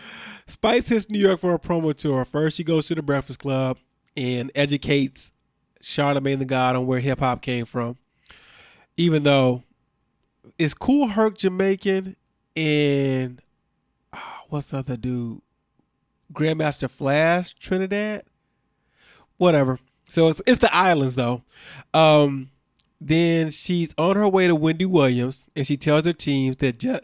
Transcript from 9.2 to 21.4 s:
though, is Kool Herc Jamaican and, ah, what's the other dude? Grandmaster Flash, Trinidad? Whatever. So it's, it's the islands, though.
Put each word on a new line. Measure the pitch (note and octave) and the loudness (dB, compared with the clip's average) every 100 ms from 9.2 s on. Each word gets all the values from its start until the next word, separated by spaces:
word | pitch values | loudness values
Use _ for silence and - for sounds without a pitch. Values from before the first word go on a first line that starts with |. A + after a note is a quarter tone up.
though, | D3 C#3 B2+ B2 - _ _ _ _ _ _ _ - - | 4 4 4 0 -6 _ _ _ _ _ _ _ -14 -4
is | D#3 | -4
Kool | - - C#4 C4 | -2 0 2 2
Herc | G3+ A3 F#3+ | 0 0 0
Jamaican | F#3+ F#3 G3 F#3+ G3+ F#3+ F#3+ F#3+ _ _ _ - | -2 0 0 0 -2 -2 -4 -14 _ _ _ -4
and, | D#3 D3+ D3 C#3 C#3 C3 B2+ B2 _ _ _ _ _ _ _ | 0 2 2 0 0 -2 -4 -8 _ _ _ _ _ _ _
ah, | - - - - | -20 -18 -18 -10
what's | D3+ - | -10 -6
the | C#3+ | -8
other | C3 B2 | -6 -6
dude? | B2 B2 A#2 A2+ - _ _ _ _ _ _ _ - | -4 -6 -6 -10 -18 _ _ _ _ _ _ _ -14
Grandmaster | D3 D#3 D#3+ D#3 C#3+ C3 | -4 -2 0 -2 -4 -8
Flash, | - C#3 D3 D#3+ F3 F3+ | -4 0 2 2 0 -4
Trinidad? | - - F#3 F#3+ G3+ G#3+ G#3 - _ _ _ _ _ _ _ _ _ _ - | -12 -6 -4 -2 -4 -6 -8 -12 _ _ _ _ _ _ _ _ _ _ 0
Whatever. | F3+ D#3 C3 B2+ _ _ _ | 2 4 2 -2 _ _ _
So | - D#3+ | 2 2
it's, | D#3 - | 2 2
it's | B3 | 4
the | A#3 E3 | 4 4
islands, | F#3 D#3+ C3+ B2 | 4 2 0 0
though. | A#2+ B2 | -2 -4